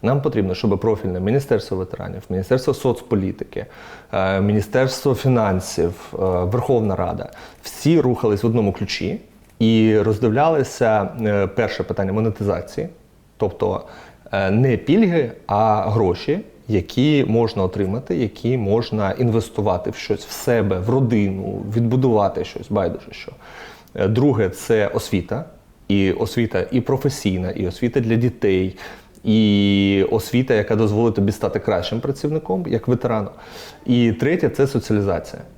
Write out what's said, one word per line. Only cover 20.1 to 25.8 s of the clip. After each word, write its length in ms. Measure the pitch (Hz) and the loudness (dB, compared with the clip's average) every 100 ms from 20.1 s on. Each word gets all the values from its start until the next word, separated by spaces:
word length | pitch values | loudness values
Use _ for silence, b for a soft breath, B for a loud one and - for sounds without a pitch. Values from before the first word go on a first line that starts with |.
| - | -6
в 60 | - | -6
себе, 480 | - - 117 101 92 | -6 0 2 2 0
в 120 | 98 | 0
родину, 720 | 131 123 113 101 95 98 98 101 110 | 0 2 2 0 -2 -6 -8 -4 0
відбудувати 680 | 117 127 131 107 98 - | 2 2 4 4 2 -2
щось, 260 | - - - | -6 -10 -4
байдуже 360 | 101 87 - - | -2 -2 -4 -12
що. 220 | - - - B B B B B | -18 -18 -18 B B B B B
Е, 140 | - 98 | -2 0
друге, 400 | 110 143 113 98 | 4 4 4 0
це 380 | - - 113 101 | -2 0 2 2
освіта. 580 | - - 98 82 110 165 - _ _ | -2 -2 -4 -2 -8 -8 -18 _ _